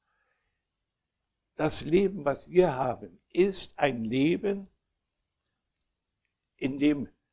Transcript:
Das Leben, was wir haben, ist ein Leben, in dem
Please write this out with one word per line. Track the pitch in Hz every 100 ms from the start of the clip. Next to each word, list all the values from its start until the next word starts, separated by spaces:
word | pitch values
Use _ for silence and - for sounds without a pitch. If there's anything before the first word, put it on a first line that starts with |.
| _ _ _ _ _ _ _ _ _ _ _ _ _ _ _ -
Das | 156 -
Leben, | 139 180 190 190
was | 143 131 -
wir | 175 180
haben, | 131 131 107 101 - _
ist | 165 196 190 - -
ein | 139 123
Leben, | 110 131 151 185 202 196 190 _ _ _ _ _ _ _ _ _ _ _ _ _ _ _ _ _ _ -
in | 131 139
dem | 147 143 110 _ _